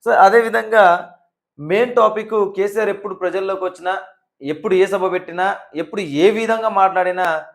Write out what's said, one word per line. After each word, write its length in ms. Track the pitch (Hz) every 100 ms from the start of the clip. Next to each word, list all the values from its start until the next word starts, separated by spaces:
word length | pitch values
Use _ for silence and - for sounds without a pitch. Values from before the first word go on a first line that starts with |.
| 233
So 60 |
అదేవిధంగా 1000 | 226 196 226 226 220 220 220 185 175 - _ _ _ _ -
మెయిన్ 360 | 151 196 240 240
టాపిక్, 380 | 214 208 220
కేసీఆర్ 560 | 214 196 190 202 202 208
ఎప్పుడు 240 | 196 202
ప్రజల్లోకి 500 | 185 180 185 190 190
వచ్చినా, 380 | 185 180 180 190 - _ _ _
ఎప్పుడు 320 | 139 151 214
ఏ 120 | 185 190
సభ 260 | 196 185
పెట్టినా, 440 | 180 175 170 190 196 - 151
ఎప్పుడు 260 | 165 208
ఏ 280 | 165 139 190
విధంగా 400 | 220 226 226 220
మాట్లాడినా 760 | 196 190 185 180 180 180 156 -